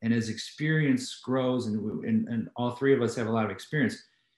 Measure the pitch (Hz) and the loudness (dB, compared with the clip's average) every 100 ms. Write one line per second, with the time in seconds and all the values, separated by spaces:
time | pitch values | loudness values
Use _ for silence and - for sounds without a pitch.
0 | 113 117 110 107 - - 156 156 147 127 | 0 0 0 -6 -10 -4 0 2 4 2
1 | - - - 131 127 127 110 107 104 - | -2 -10 -2 0 0 0 0 -2 -4 -4
2 | - 110 110 117 - - 120 117 139 131 | 0 0 0 -2 -4 -4 -4 0 4 4
3 | 117 127 110 113 107 95 - 151 123 - | 4 0 0 0 0 -4 -6 -2 0 -2
4 | - _ _ | -12 _ _